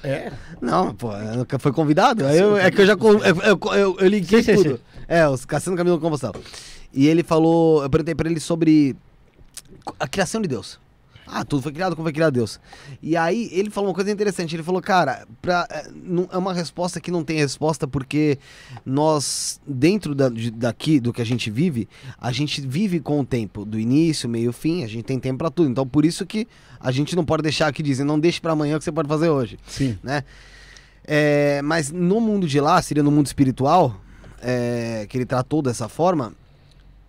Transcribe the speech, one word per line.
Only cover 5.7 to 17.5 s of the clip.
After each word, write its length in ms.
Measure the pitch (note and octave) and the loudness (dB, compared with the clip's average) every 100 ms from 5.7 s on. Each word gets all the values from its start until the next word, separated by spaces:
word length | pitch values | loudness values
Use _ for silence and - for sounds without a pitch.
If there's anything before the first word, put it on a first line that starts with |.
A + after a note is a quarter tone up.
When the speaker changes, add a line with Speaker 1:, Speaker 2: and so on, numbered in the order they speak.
| F3+ | 0
Speaker 2:
Camilo 220 | F3 F3 | 2 2
Compostela. 360 | E3 D3 A#2 - - - - - - | 0 -2 -4 -8 -14 -18 -18 -20 -8
E 140 | C3 C#3+ | 2 4
ele 160 | E3 | 4
falou, 600 | E3 D#3+ D#3+ E3 D#3+ D#3 | 2 4 4 4 4 4
eu 60 | C#3 | 2
perguntei 260 | D#3 D#3+ D3 | -4 -6 -4
pra 140 | D#3+ | -4
ele 100 | E3 | -4
sobre 560 | - E3+ D#3+ D#3 C#3 - _ _ _ _ - - - - - - | -4 0 4 6 4 0 _ _ _ _ -20 -20 -20 -18 -14 -8
a 80 | C#3+ | -6
criação 340 | - F3+ A3+ | -2 -2 -2
de 60 | G3 | -4
Deus. 340 | A#2 - - _ _ _ - - | -6 -10 -18 _ _ _ -20 -12
Ah, 180 | - | -10
tudo 200 | - D3 | -4 -4
foi 80 | D3 | -4
criado, 240 | C#3+ F#3+ D#3+ | -4 -4 -4
como 100 | D#3+ | -4
foi 60 | |
criado 200 | C#3+ D#3+ | 0 2
Deus? 260 | B2 A2 - - - - C3+ | 2 -2 -6 -20 -20 -20 -10
E 140 | - E3 | -2 0
aí 340 | E3 A3 A3 | 0 -2 -2
ele 160 | E3+ G#3 | -2 -4
falou 180 | G3+ G3+ | -2 -4
uma 60 | F3 | -2
coisa 160 | G3 | -2
interessante, 440 | G3+ G#3 F3+ E3+ E3 | -2 -2 -2 -6 -6
ele 60 | |
falou, 200 | D#3+ F#3 | -4 -4
cara, 440 | F#3 F#3 C#3+ G#2+ - A2+ | 0 2 2 -2 -10 -10
pra, 240 | F3+ F3 E3+ | -2 -2 -2
é, 160 | D#3 - | -8 -14
não, 360 | D3+ F3 F3 F3+ | -14 -4 -2 -2
é 60 | F3+ | -2
uma 160 | F#3+ | -4
resposta 460 | F3 D#3+ - F3+ F3 | -4 -6 -6 -6 -6
que 100 | - | -6
não 140 | F3 | -4
tem 140 | D3+ D#3+ | -2 -2
resposta 500 | C#3+ | -2